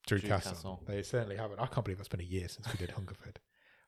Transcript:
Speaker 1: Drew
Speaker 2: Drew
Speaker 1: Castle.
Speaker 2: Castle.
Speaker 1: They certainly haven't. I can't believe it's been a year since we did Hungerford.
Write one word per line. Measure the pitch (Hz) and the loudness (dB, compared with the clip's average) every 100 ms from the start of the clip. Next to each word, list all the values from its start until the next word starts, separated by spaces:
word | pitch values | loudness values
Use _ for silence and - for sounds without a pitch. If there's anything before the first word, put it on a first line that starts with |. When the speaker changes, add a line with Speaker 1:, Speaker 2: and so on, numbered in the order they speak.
| - | 4
Speaker 1:
Drew | 101 | 6
Speaker 2:
Drew | 104 | 6
Speaker 1:
Castle. | 95 95 | 4 2
Speaker 2:
Castle. | 87 95 92 - | -4 -6 -6 -2
Speaker 1:
They | 101 | -2
certainly | 98 123 107 98 | 0 0 0 -2
haven't. | 110 101 | -4 -2
I | 123 | 0
can't | 131 104 | 2 0
believe | 92 | -2
it's | - | -2
been | 92 | -4
a | |
year | 90 92 87 | 0 0 0
since | - 104 | -6 -4
we | - | -2
did | 87 | -2
Hungerford. | - 92 95 - - _ _ - - | -2 -6 -8 -12 -14 _ _ -20 -20